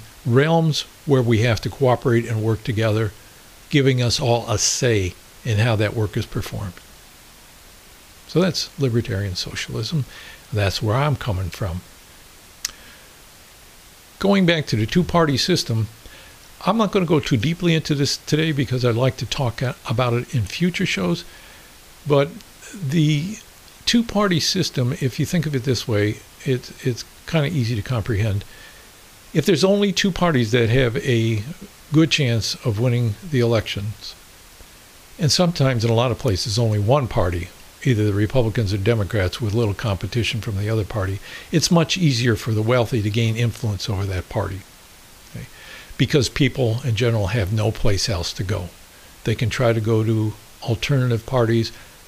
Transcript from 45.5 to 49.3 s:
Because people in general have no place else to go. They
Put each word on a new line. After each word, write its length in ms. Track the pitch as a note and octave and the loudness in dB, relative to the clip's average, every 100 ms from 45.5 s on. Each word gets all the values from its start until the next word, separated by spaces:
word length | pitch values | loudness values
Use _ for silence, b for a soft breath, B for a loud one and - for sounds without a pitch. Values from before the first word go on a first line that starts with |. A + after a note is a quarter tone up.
| B B B B - | B B B B -2
Because 300 | B2 D3+ A2+ | 0 2 0
people 540 | - C3 - A#2 A2+ | 0 0 2 0 0
in 120 | C3 A2 | -2 0
general 320 | A#2+ A2+ F#2 | 0 0 0
have 260 | A#2+ F#2 | -2 0
no 180 | A2 G#2+ | 0 0
place 380 | - A#2+ G2 - | 2 2 2 0
else 240 | F2 - | -2 -4
to 100 | - | -6
go. 240 | F#2 G2 F2 - - B B B | -4 -4 -6 -14 -20 B B B
They 120 | - | -4